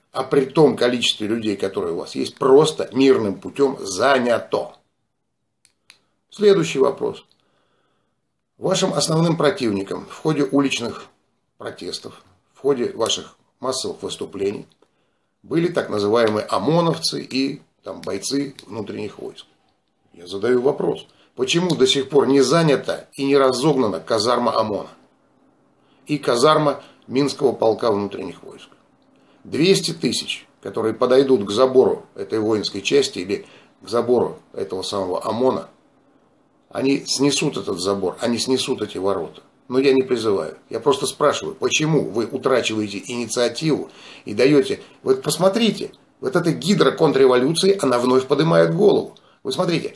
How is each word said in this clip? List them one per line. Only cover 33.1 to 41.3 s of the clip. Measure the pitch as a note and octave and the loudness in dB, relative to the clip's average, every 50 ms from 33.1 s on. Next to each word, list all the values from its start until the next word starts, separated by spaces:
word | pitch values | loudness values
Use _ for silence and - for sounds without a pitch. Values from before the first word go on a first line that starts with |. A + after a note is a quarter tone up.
| - G2 | -4 -8
или | F2+ F#2+ G2+ F2 - - - - - _ _ _ - | -6 -4 -6 -6 -6 -12 -20 -20 -20 _ _ _ -10
к | |
забору | - A2 A#2+ A2+ A#2 B2 A2+ F#2 E2 - - - _ | -4 -2 -2 0 2 2 2 2 0 -4 -10 -18 _
этого | - G2+ G2 - F#2 F#2 | -10 -10 -8 -8 -8 -8
самого | F#2 - G#2 G2+ F#2+ F2+ F2+ - - | -8 -6 -4 -4 -4 -4 -4 -4 -4
омона, | A2+ G#2 A#2 B2+ C3 A2+ D#2+ - - _ _ _ _ _ _ _ _ _ _ _ _ _ _ _ _ _ _ _ _ | -4 -2 0 0 0 0 -2 -6 -12 _ _ _ _ _ _ _ _ _ _ _ _ _ _ _ _ _ _ _ _
они | - - B2+ C3+ C#3 - - | -8 -2 0 0 0 0 -2
снесут | - - - C3+ C#3+ C3+ - E3+ C#3+ - | -4 -2 0 0 0 2 0 -2 -2 -4
этот | - - F#2+ G2 F2 | -4 -6 -6 -6 -4
забор, | F2+ G2 G2+ G2 G2 F2 - - | -2 -2 -2 -2 -2 -4 -4 -4
они | A#2+ A#2 A#2+ A2 | -2 -2 -2 -2
снесут | A2 B2+ C3 C3 - C#3 B2+ A2 | -2 -2 -2 -2 -2 -4 -4 -4
эти | G#2+ G2+ - | -6 -8 -6
ворота. | G2 F#2 G2 G2 F#2 D#2+ D2+ - - - _ _ _ _ | -4 -2 -2 -2 -2 -6 -8 -12 -18 -20 _ _ _ _
Но | - B2+ | -4 -2
я | C3 C3+ C#3+ C3 | 2 4 4 4
не | C3+ | 4
призываю. | B2+ - B2+ A2+ A2 A2+ G2 F#2 D#2 C#2+ - - _ _ | 2 0 -2 -2 0 0 0 0 -2 -6 -10 -14 _ _
Я | - A2+ | -10 -2
просто | - C#3+ C3 - D3 | 0 0 0 0 -2
спрашиваю, | B2 - - D3 C#3+ | -6 -2 0 0 0